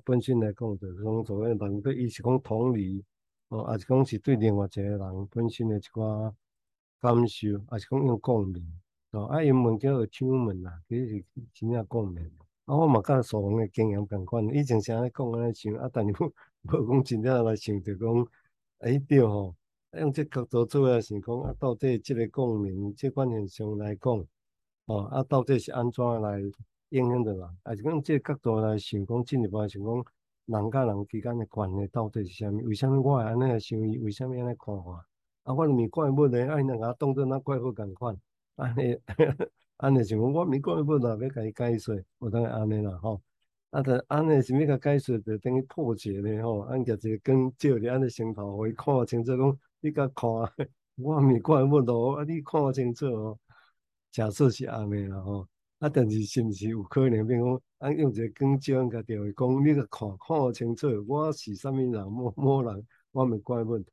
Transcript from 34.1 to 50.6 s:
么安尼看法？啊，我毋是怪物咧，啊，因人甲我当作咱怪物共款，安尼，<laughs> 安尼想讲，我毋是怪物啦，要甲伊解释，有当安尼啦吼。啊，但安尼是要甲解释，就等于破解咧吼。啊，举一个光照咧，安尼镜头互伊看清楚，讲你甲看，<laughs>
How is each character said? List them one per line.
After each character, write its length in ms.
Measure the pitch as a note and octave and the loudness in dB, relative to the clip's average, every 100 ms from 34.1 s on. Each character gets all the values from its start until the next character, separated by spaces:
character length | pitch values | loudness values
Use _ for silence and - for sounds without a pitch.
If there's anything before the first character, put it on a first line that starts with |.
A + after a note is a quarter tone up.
| G2+ B2+ | -6 -6
么 80 | B2 | -6
安 120 | B2 | -6
尼 60 | A#2 | -6
看 160 | - G2+ | -8 -10
法？ 240 | F2 E2+ - _ _ _ | -10 -14 -16 _ _ _
啊， 100 | - | -4
我 140 | C3 D#3+ | 0 2
毋 140 | B2+ | 2
是 60 | A2+ | 2
怪 200 | - D3 | 0 2
物 180 | C3+ C#3+ | 4 4
咧， 180 | A#2+ B2+ | 4 2
啊， 160 | D3+ | 0
因 40 | C3+ | 0
人 140 | A#2+ | 0
甲 80 | A2+ | -4
我 60 | |
当 200 | A#2+ C#3 | -2 0
作 120 | C3+ C3 | 0 0
咱 120 | C3+ | -2
怪 180 | C3+ C3+ | -2 -2
物 140 | B2 | -4
共 200 | A2 G#2 | -6 -8
款， 240 | F#2 B2 F#2+ - _ _ - | -6 -6 -6 -12 _ _ -8
安 180 | B2+ A#2 | -4 -2
尼， 200 | B2+ A#2+ - | -2 -2 -2
<laughs> 460 | G2+ D3+ C#3 - _ _ - | 2 2 2 -6 _ _ -2
安 160 | C3+ | 4
尼 100 | C3 | 4
想 140 | G#2 G#2+ | 4 2
讲， 160 | A#2+ | 2
我 120 | D#3 F3 | 2 0
毋 80 | |
是 60 | C#3 | 0
怪 140 | C#3 E3+ | 0 0
物 160 | D3 D3 | 2 2
啦， 200 | A#2+ G#2+ | 2 -2
要 80 | C3 | -4
甲 160 | B2+ A2 | -4 -6
伊 60 | |
解 260 | - A#2+ A#2 | -2 0 0
释， 260 | A2 G2+ - _ | -2 -6 -8 _
有 100 | A2+ | -4
当 120 | A#2 | -2
安 240 | A#2 A#2 G#2+ | 0 0 0
尼 140 | G#2+ | 0
啦 160 | G#2 F#2 | -2 -4
吼。 240 | G#2+ G2+ - _ _ _ _ | -6 -6 -10 _ _ _ _
啊， 120 | C#3+ | -2
但 200 | C3+ B2+ - | 0 0 0
安 200 | D3 D#3+ | 2 4
尼 140 | C#3+ | 4
是 160 | A#2+ C3 | 4 2
要 180 | D3+ C3+ | 2 2
甲 140 | D3 | 2
解 80 | C#3+ | 2
释， 200 | C3 A#2 | 2 -2
就 180 | G2+ G#2+ | -2 -4
等 160 | B2+ B2+ | 0 0
于 60 | |
破 300 | C3+ - B2+ G#2 | -2 -4 -2 -2
解 260 | A2 G2 | -4 -4
咧 200 | G2+ G#2+ | -2 -2
吼。 180 | A#2 G#2+ | -2 -2
啊， 180 | G2+ B2+ | -2 -2
举 140 | A#2+ | -2
一 40 | G#2+ | -2
个 240 | A2 G#2+ | -2 -2
光 300 | - C3 C3 B2 | 2 4 2 0
照 180 | D3 A#2+ | 0 2
咧， 140 | A#2 | 0
安 120 | C3 | 0
尼 60 | B2+ | -2
镜 240 | - A2+ | -2 -6
头 220 | G#2+ G2+ G2+ | -6 -6 -4
互 120 | A2 | -4
伊 40 | |
看 340 | A2+ - C3+ A#2+ | -4 0 2 2
清 180 | A#2 | 0
楚， 120 | A#2 B2+ | 0 2
讲 240 | C3+ C3+ _ _ | 2 2 _ _
你 100 | D3+ | -4
甲 160 | D3+ C#3 | -2 -2
看， 200 | - A#2 | -2 -2
<laughs> 640 | A2+ A#2 - | 0 -4 -4